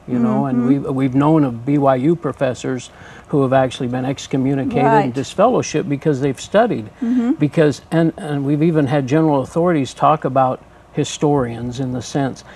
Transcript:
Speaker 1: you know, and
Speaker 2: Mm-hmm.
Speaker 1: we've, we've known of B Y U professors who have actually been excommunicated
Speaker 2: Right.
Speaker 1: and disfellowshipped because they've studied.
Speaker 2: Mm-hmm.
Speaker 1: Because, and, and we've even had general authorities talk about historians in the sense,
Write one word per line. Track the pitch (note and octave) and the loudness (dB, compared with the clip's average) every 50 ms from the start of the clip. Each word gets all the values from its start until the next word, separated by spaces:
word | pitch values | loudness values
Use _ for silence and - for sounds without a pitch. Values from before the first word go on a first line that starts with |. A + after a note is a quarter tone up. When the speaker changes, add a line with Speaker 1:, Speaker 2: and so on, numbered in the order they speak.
| - - | -10 -4
Speaker 1:
you | B2 B2 | -2 0
know, | A#2 A2+ G#2+ - C#3 | 0 0 0 0 0
and | C#3 B2 B2 | 0 0 0
Speaker 2:
Mm-hmm. | A#2+ B2 | 2 2
Speaker 1:
we've, | C#3 C#3 - | 2 0 0
we've | D3+ C#3 C3 C3+ C3+ B2 | -4 -2 -2 -2 0 2
known | C#3 D3 D3 D#3+ D#3+ C#3+ | 2 4 4 4 4 4
of | C3 A#2+ A2+ A#2 | 2 -2 -4 -4
B | C#3 C#3+ D3 | -2 0 2
Y | C#3 C3+ C3+ | 4 4 2
U | C3 B2+ D#3 F3 | 2 2 0 0
professors | E3 - C#3+ B2 - C#3+ B2+ A#2+ - - C3+ C3 B2 - - - - - - - - - - | 0 -2 -6 -4 -2 -2 -2 -4 -4 -6 -6 -6 -6 -8 -12 -20 -20 -20 -20 -20 -20 -10 -4
who | - D3 C3+ | 0 0 2
have | B2+ C3 | 2 4
actually | C3+ C3 C3 - - C3+ A#2+ | 2 2 0 -2 -4 -6 -4
been | B2 B2+ B2+ | -4 -4 -4
excommunicated | C3 C#3+ - - - - C3+ C3 C3+ C#3+ C3+ C3 - - C3+ C#3 | -4 -6 -6 -8 -4 -2 -2 0 0 0 -2 -2 -2 0 2 2
Speaker 2:
Right. | - A3+ G#3+ G3 | 4 4 4 2
Speaker 1:
and | C3 A#2 | 0 -2
disfellowshipped | C#3 B2 - - - G3 B3 B3 E3+ B2 - - D3+ D#3+ F#3 | -4 -6 -4 0 2 2 4 4 2 -2 -2 -4 -4 -2 -2
because | C#3+ C#3 - D#3+ D3 B2 | -4 -2 0 0 0 0
they've | C#3 C#3+ B2+ - | 0 -2 -4 -4
studied. | - - - G3 A#3+ A#3 D#3+ A#2 G#2+ G#2+ - - C4 | -6 -2 2 2 2 2 0 -4 -6 -10 -10 -6 -2
Speaker 2:
Mm-hmm. | A3+ B3+ B3 A#3 A#3+ D#4+ | 0 0 0 2 0 0
Speaker 1:
Because, | - D3 C#3+ - E3+ D3+ D3+ C#3 - - - | 0 0 0 2 2 2 2 2 -2 -6 -2
and, | - E3 E3 E3 - | 0 2 2 2 0
and | - - D3+ D3 C#3+ C#3 | -4 -8 -6 -4 -4 -2
we've | C#3 D3+ C#3+ D#3 | 0 0 2 2
even | E3+ D#3+ D#3 D3 | 2 2 2 0
had | B2+ D#3 D3 C3+ A#2+ | 2 0 0 0 0
general | C#3 D#3+ D#3+ D#3 D3 C3+ B2+ | 2 2 2 2 2 0 0
authorities | A2+ - E3+ E3 - F3 D3 C3 A#2 - | -2 -2 0 0 2 2 0 -2 -4 -4
talk | - D3 C#3 D3+ D3+ - | 0 2 2 2 2 0
about | C#3+ B2+ C3+ C3 B2+ C3 - - - - - - _ - | -2 0 2 2 0 0 -4 -10 -20 -20 -20 -20 _ -4
historians | - C#3+ - - - E3 D3 D3 C#3+ B2 A#2 A#2 A#2 A#2+ B2 A#2+ B2 | -4 -4 -4 -4 -2 0 2 2 2 0 -2 -4 -8 -8 -8 -6 -6
in | C3+ B2+ B2+ | -6 -6 -6
the | B2 A2 | -6 -8
sense, | - - D3+ C#3 B2+ - - - - - | -4 -4 -2 -2 -2 -4 -8 -16 -20 -20